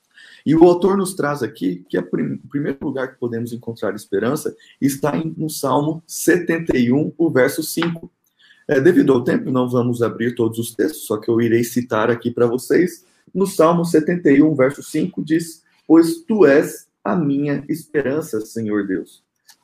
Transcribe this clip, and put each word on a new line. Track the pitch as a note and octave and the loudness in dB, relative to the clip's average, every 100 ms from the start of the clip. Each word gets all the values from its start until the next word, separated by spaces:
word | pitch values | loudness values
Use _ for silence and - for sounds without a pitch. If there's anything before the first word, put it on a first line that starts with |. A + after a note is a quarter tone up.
| _ _ - - - | _ _ -20 -10 0
E | D#3 | 6
o | |
autor | F3 F3 F#3 G3 | 6 6 2 0
nos | F3+ | -2
traz | - C#3+ C#3+ | -4 -4 -4
aqui | A#2 - F3+ F3 - | -6 -6 -6 -6 -6
que | - | -6
a | |
prim-, | - - D3+ C#3 | -4 -4 -4 -8
o | - | -8
primeiro | C#3+ D3 C#3 | -8 -6 -6
lugar | D3+ C3 B2+ | -6 -6 -8
que | - | -6
podemos | A#2+ A#2 A#2 | -8 -6 -8
encontrar | A#2 A#2+ A2+ G#2+ G2+ | -10 -12 -8 -6 -8
esperança | - G2 A2 D#3 - - - - | -4 -2 -2 -2 -6 -12 -18 -4
está | C#3 C3+ D3+ D#3 | -4 -2 -2 -2
em, | D#3+ - | -6 -6
no | D#3 | -8
Salmo | - C#3 C3+ D3 D#3+ - | -4 -2 0 0 -4 -10
setenta | - - F3 E3+ E3 E3 C#3 | -6 2 2 2 -4 -2 0
e | A#2+ | 2
um, | C3+ E3+ - | 2 0 -2
o | E3 | 0
verso | C3 C3 D3 | 2 2 0
cinco. | D#3+ - E3+ E3 - _ _ _ _ _ - | -6 -4 -4 -4 -12 _ _ _ _ _ -2
É, | C#3+ | 2
devido | D3 F#3 C#3+ | 4 4 4
ao | C3 | 2
tempo, | A#2+ - - | 2 -2 -2
não | C3 B2+ | -2 0
vamos | B2 A#2+ A2+ | 0 0 0
abrir | A2+ F#2+ A#2+ A#2+ | -2 -2 -6 -2
todos | A2+ A2+ | -2 -2
os | A#2 | -6
textos, | - B2+ D#3 - | -2 -4 -4 -6
só | G#2+ | -6
que | - | -2
eu | A#2 | 0
irei | A#2 A2+ | 2 2
citar | A#2 - B2 A2 A2+ | 0 -4 -2 -2 0
aqui | A2+ B2 | -2 -2
pra | A#2+ A#2+ | 0 0
vocês. | B2 - D3+ F3+ - _ _ _ | 0 0 2 2 -2 _ _ _
No | F#3 F#3+ | -4 -2
Salmo | - D#3+ F3 | 2 2 4
setenta | E3+ - D#3 F3 D#3+ | 2 0 0 0 4
e | C#3 | 4
um, | D3+ C#3+ | 4 4
verso | C3 C#3 | 0 -2
cinco, | - D#3 - - | -8 -6 -6 -6
diz, | D3+ D#3+ E3 - _ _ - | -2 -2 -4 -14 _ _ 4
"Pois | D#3+ E3 - | 6 6 0
tu | - A3 D3+ | -2 4 6
és | C#3 D#3 - - _ | 6 2 -4 -20 _
a | G3 F#3+ | -4 -2
minha | C#3+ C#3 D3 C#3+ - | 0 -2 -2 -4 -4
esperança, | - - D3+ B2+ D3 D#3 A2 | -8 -4 -4 -2 -2 -4 -8
Senhor | G#2+ A#2 G#2+ G#2 G2 | -8 -6 -4 -2 -2
Deus." | F#2+ - _ _ _ _ _ | -4 -6 _ _ _ _ _